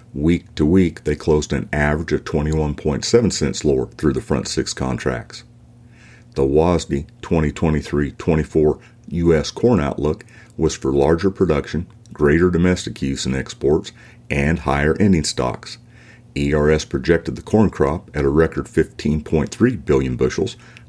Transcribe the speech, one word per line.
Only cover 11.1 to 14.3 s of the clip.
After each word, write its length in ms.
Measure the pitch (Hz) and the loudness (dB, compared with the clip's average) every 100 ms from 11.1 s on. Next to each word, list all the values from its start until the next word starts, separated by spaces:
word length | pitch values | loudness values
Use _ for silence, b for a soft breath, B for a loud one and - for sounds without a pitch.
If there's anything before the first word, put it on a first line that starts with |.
| 85 95 | 2 0
production, 560 | 95 92 73 - 76 87 - - | 0 0 0 -2 -6 -8 -12 -16
greater 400 | - 73 80 90 | 0 2 4 4
domestic 520 | 85 90 90 - - | 4 2 0 -4 -8
use 240 | 67 67 - | -6 -4 -4
and 100 | 65 | -4
exports, 560 | - - 69 78 - - B B B | -6 -4 0 0 -2 -16 B B B